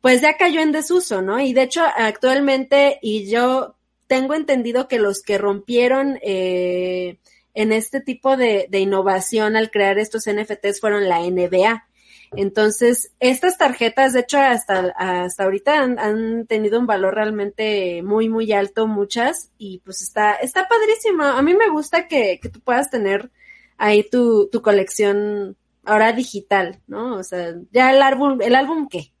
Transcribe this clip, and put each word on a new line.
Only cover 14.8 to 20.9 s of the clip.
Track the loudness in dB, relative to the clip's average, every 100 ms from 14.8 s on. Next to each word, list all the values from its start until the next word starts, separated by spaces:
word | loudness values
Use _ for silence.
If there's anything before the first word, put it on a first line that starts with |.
| -2 -4
hasta | -4 -2 -4 -2
ahorita | -2 0 0 2
han, | 2 0
han | -2 -2 -2 -4 -4
tenido | -2 0 0
un | 0
valor | 0 0 0
realmente | -4 -4 -6 -4 -4 -2 -4 -6
muy, | -2 0 0
muy | -2 0
alto, | 0 0 -2 -2
muchas, | -2 -4 -2 -2 -4 -12 _
y | -16 -16
pues | -16 -14
está, | -8 0 0
está | 0 -2 -4 0
padrísimo. | 2 2